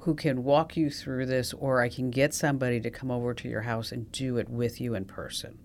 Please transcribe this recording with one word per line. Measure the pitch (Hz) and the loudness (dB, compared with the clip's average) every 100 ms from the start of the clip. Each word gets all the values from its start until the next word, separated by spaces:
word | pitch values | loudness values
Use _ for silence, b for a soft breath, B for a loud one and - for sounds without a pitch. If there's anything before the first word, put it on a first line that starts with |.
who | 170 | 0
can | 151 160 127 | 2 2 0
walk | 127 143 160 - | 4 4 4 2
you | 151 | 0
through | - - 127 131 | 0 -4 -2 0
this, | 131 120 | 0 0
or | - 139 127 | -2 2 4
I | 120 | 4
can | 123 127 | 0 0
get | 127 143 | 2 2
somebody | - 156 139 127 120 | 4 2 2 2 0
to | 117 | -2
come | - 131 | -4 -4
over | 123 120 | -2 -2
to | 120 127 | -4 -4
your | 110 | -4
house | 113 113 113 | -2 -2 -4
and | 123 113 | -6 -8
do | - 131 120 | -4 -2 0
it | 107 | 0
with | 120 117 - | 0 -2 -2
you | 123 | -2
in | 107 95 | -2 -4
person | - - - - - | -8 -8 -8 -10 -14